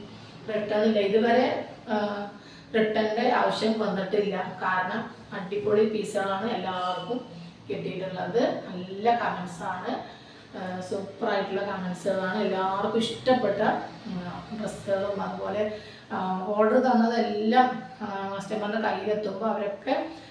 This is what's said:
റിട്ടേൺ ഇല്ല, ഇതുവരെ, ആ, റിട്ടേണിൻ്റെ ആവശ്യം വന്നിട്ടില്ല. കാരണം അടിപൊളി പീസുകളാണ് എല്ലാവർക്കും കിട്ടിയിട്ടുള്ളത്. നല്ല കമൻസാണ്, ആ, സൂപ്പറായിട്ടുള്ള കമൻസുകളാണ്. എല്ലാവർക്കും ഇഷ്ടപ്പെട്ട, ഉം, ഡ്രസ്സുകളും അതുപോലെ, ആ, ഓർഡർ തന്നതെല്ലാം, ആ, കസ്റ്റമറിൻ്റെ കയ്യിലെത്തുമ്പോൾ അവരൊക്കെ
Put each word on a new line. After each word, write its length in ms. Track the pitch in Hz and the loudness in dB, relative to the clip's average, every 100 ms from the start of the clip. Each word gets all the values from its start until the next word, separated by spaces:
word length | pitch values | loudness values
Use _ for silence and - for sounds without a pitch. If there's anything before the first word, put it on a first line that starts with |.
| - - - - 214 | -12 -16 -18 -12 -4
റിട്ടേൺ 340 | 208 208 214 | -2 0 4
ഇല്ല, 180 | 220 208 | 4 4
ഇതുവരെ, 460 | 196 220 240 247 285 - - - 233 | 4 4 6 6 4 0 -6 -12 -4
ആ, 80 | 208 208 202 202 - - - - | -2 0 -4 -8 -12 -18 -20 -2
റിട്ടേണിൻ്റെ 560 | 226 214 226 214 220 247 | 2 4 2 2 2 2
ആവശ്യം 480 | 208 196 - 220 214 | 4 2 2 0 2
വന്നിട്ടില്ല. 800 | 196 185 185 208 190 185 180 - | 0 0 2 2 2 0 -4 -4
കാരണം 520 | - - 196 226 - - - | 0 0 0 -4 -6 -12 -12
അടിപൊളി 520 | 202 185 202 208 214 220 | -10 -4 -2 4 6 6
പീസുകളാണ് 600 | 214 190 202 196 196 226 | 2 -2 0 0 0 -2
എല്ലാവർക്കും 720 | 185 190 180 180 247 233 247 - - - - - | -2 -2 -2 -2 -2 -4 -4 -6 -14 -16 -16 -8
കിട്ടിയിട്ടുള്ളത്. 720 | 135 185 180 185 - 180 226 294 - - | -6 -4 -4 -6 -4 0 2 2 0 -6
നല്ല 520 | 180 185 196 233 233 | -10 -8 0 2 2
കമൻസാണ്, 720 | - 180 180 - 196 180 220 254 - - - - - 196 | 0 -4 -8 -8 -6 -6 -6 -6 -8 -16 -20 -20 -16 -10
ആ, 220 | 185 185 | -8 -8
സൂപ്പറായിട്ടുള്ള 840 | - 202 190 - 233 196 190 190 | -6 -6 -6 -4 0 0 0 -2
കമൻസുകളാണ്. 760 | 196 190 180 175 - 196 185 214 | -2 -4 -4 -2 -2 0 0 0
എല്ലാവർക്കും 600 | 190 185 190 196 220 233 | 0 2 0 0 0 0
ഇഷ്ടപ്പെട്ട, 640 | - - 254 247 214 202 220 - - - 196 | 0 0 4 4 4 2 2 0 -4 -10 -8
ഉം, 520 | 180 180 175 - 214 | -6 -6 -10 -10 -6
ഡ്രസ്സുകളും 640 | 208 - 202 190 202 196 | -6 -6 -2 0 0 -2
അതുപോലെ, 580 | 185 190 - 208 214 - - - - | -4 -4 -4 -2 -2 -4 -12 -18 -8
ആ, 340 | 202 185 185 208 | -4 -2 -2 0
ഓർഡർ 300 | 208 220 254 | 4 6 6
തന്നതെല്ലാം, 920 | 254 220 233 226 208 208 220 254 247 226 - - | 6 6 4 4 0 2 4 6 6 2 -8 -10
ആ, 360 | 208 196 196 196 | -8 -6 -6 -6
കസ്റ്റമറിൻ്റെ 520 | 202 208 208 220 214 | -4 -2 -2 0 0
കയ്യിലെത്തുമ്പോൾ 580 | 190 208 - 196 196 220 | 0 0 0 -2 -2 0
അവരൊക്കെ 640 | 202 202 - 262 294 320 - - | 0 -2 -4 0 0 -2 -10 -16